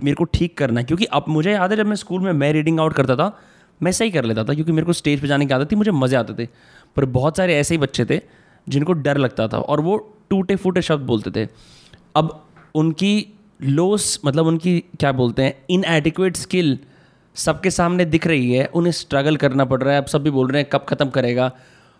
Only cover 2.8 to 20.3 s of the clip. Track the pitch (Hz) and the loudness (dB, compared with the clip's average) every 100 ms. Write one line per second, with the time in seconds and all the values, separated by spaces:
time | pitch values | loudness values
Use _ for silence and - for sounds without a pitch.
2.8 | 156 151 131 127 190 - - _ _ - | 0 0 0 0 -2 -4 -20 _ _ -4
3.8 | 180 185 226 165 117 110 110 147 160 156 | -2 0 0 0 -2 -2 -2 -2 0 0
4.8 | 160 170 151 143 139 143 139 131 135 208 | 0 0 0 0 0 0 0 0 0 0
5.8 | 214 147 131 127 117 110 117 _ - - | 2 2 2 0 -2 -6 -10 _ -20 -20
6.8 | _ - 135 123 147 160 185 147 143 165 | _ -2 0 0 0 0 0 2 2 0
7.8 | 139 - 113 151 - - _ _ - 139 | 0 0 0 -2 -4 -20 _ _ -4 0
8.8 | 151 170 139 143 131 - 110 - - 147 | 0 0 0 0 0 -2 -2 -2 -2 -2
9.8 | 165 214 - - - 196 185 196 190 180 | 0 -2 -6 -14 -4 -2 0 -2 0 -2
10.8 | 165 151 127 113 101 110 107 - - - | 0 -2 0 -2 -2 -4 -6 -8 -20 -20
11.8 | - - _ 151 160 - - - - 156 | -20 -20 _ 0 0 -4 -20 -20 -8 -2
12.8 | 160 156 196 208 - - _ - 135 143 | 0 0 0 0 -2 -12 _ -8 -2 2
13.8 | 185 208 - - 147 147 160 165 175 175 | 2 0 -2 -4 -2 2 2 2 0 0
14.8 | - - 143 131 123 135 131 - - 180 | -2 -2 -2 2 0 2 -2 -2 -2 0
15.8 | 165 160 156 170 190 175 - 185 160 127 | 2 0 0 0 -2 -2 -4 0 0 -2
16.8 | - - _ _ _ - 165 156 185 175 | -6 -20 _ _ _ -6 -4 -2 -2 0
17.8 | 175 180 170 160 165 147 123 123 143 170 | 0 2 2 2 2 2 2 2 0 0
18.8 | 175 160 - 139 143 151 139 135 131 127 | 0 0 -2 0 2 2 2 2 2 0
19.8 | 131 143 135 156 151 | 2 0 0 0 0